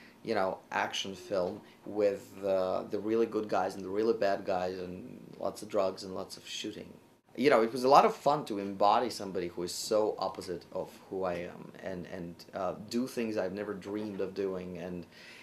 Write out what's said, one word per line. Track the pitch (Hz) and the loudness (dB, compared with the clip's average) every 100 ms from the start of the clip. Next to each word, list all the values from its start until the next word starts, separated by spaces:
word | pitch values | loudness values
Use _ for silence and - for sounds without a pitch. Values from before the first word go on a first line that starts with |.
| - - | -20 -10
you | 107 | -2
know, | 104 95 - - | 0 0 -2 -2
action | 101 104 - 98 | -2 0 -2 -6
film | 92 - 98 90 104 - - | -10 -2 0 0 -2 -12 -16
with, | 104 104 101 98 - 98 | -4 2 4 2 -6 -4
uh, | 98 95 92 92 95 | 0 2 2 0 -2
the | 104 | -4
really | 107 113 113 | 2 2 2
good | 107 107 | 0 0
guys | 101 95 | 0 0
and | 95 | -2
the | 92 | -4
really | 101 113 | 2 2
bad | 110 98 98 | 4 2 2
guys | 101 92 92 92 | 0 0 0 -4
and | 90 92 - 98 - - | -6 -8 -12 -16 -18 -6
lots | 92 - | -6 -6
of | 104 | -2
drugs | 104 95 92 | 2 2 -2
and | 98 | -8
lots | 95 92 - | -8 -8 -12
of | - | -12
shooting. | - 110 87 87 - - _ _ | -8 -8 -8 -14 -18 -20 _ _
You | - 139 | 2 6
know, | 123 | 8
it | 113 | 6
was | 131 | 2
a | 127 | 8
lot | 151 | 8
of | 214 | 8
fun | - 143 151 | 4 2 2
to | - 101 | 0 -4
embody | 98 98 101 113 120 | -4 4 6 6 2
somebody | - 98 92 87 | -4 -6 -4 -4
who | 87 | -4
is | 87 | -6
so | - - 107 107 - | -6 2 4 4 0
opposite | 95 - 92 85 - | -4 -4 -8 -8 -6
of | 92 78 - - | -8 -8 -12 -8
who | 95 | -4
I | 92 | -2
am | 85 87 - - - | -2 -6 -10 -16 -12
and, | 92 90 82 | -8 -8 -8
and, | 92 170 170 - | -10 -10 -12 -10
uh, | 98 90 76 107 | -4 -4 -4 -4
do | 117 127 | -2 -2
things | 123 113 107 | -2 -2 -2
I've | 92 | -2
never | 98 104 | -4 -6
dreamed | 95 101 107 107 98 | -6 -6 -6 -4 -4
of | 95 | -4
doing, | 95 98 92 90 87 | -2 -2 -2 -6 -8
and | 90 90 - - - - | -6 -8 -10 -18 -20 -20